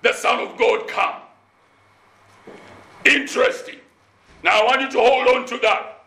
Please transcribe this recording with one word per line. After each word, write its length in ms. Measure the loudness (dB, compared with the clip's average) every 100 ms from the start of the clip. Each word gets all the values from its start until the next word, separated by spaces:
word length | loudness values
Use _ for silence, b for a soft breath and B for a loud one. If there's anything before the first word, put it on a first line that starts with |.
the 100 | 0
Son 280 | 0 -2 -2
of 160 | -4 -2
God 280 | 0 0 -4
come. 340 | -4 -4 -6 -18 _ _ _ _ _ _ _ _ _ _ _ -20 -20 -20 -20 -20 -2
Interesting. 760 | 0 0 -2 -2 -2 -2 -14 -20 _ _ _ _ _ -6
Now 200 | 0 2
I 20 |
want 160 | 2 2
you 80 | 0
to 80 | 2
hold 300 | 4 4 2
on 180 | 2 -2
to 120 | -2
that. 460 | 0 0 -4 -18